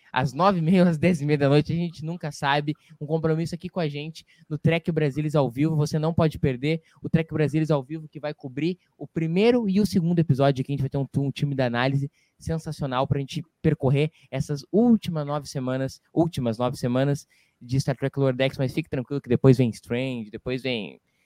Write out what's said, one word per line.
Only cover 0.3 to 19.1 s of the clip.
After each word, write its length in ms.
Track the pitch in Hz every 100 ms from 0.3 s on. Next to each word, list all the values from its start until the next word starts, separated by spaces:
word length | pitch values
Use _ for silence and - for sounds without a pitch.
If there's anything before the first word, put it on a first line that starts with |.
nove 280 | 127 190 185
e 20 |
meia, 260 | 160 185 175
às 100 | 156
dez 240 | - 156
e 40 | 147
meia 120 | 151
da 120 | 139
noite. 240 | 147 151
A 20 | 170
gente 300 | 175 160 156
nunca 260 | 175 156
sabe. 420 | - 143 147 147 147 _ 156
Um 40 | 147
compromisso 480 | 160 160 160 165
aqui 140 | 165 180
com 120 | -
a 80 | 156
gente 380 | 143 151 160 - _ _
no 100 | 151
Trek 320 | 165 165 175
Brasilis 440 | 156 151 131 151 147
ao 140 | 131
vivo. 240 | 117 156 156
Você 240 | 147 160
não 140 | 156
pode 260 | 165 160 -
perder 420 | 143 123 143 160 - _
o 80 | 151
Trek 220 | 160 160
Brasilis 360 | 147 147 151 156
ao 140 | 147
vivo, 240 | 127 160 156
que 120 | 147
vai 140 | 151
cobrir 460 | 151 139 127 160 185 _ _
o 80 | -
primeiro 600 | - 160 170 226 247 214
e 140 | 190
o 40 | 208
segundo 340 | 196 165 175
episódio 420 | 165 131 139 135
aqui. 100 | 131
A 20 |
gente 80 | 139
vai 80 | 131
ter 80 | 143
um, 100 | 131 -
um 140 | 139
time 220 | - 143
da 120 | 135 123
análise 440 | 120 135 139 143 - _ _
sensacional 680 | - 160 160 151 143 127 139
pra 140 | 143
gente 240 | 139 - - _
percorrer 500 | 160 151 135 139 156 - _
essas 320 | 135 - 143 -
últimas 540 | 185 240 226 - 160 143
nove 220 | 147 135
semanas, 540 | 143 127 131 131 - _
últimas 440 | - 165 143 120 110
nove 200 | 123 139
semanas 500 | 127 127 139 139 - _ _ _
de 200 | 123 135
Star 160 | - 135
Trek 200 | 139 -
Lower 180 | 135 127
Decks, 220 | 135 -
mas 140 | 131
fique 140 | 160 160
tranquilo 300 | 139 120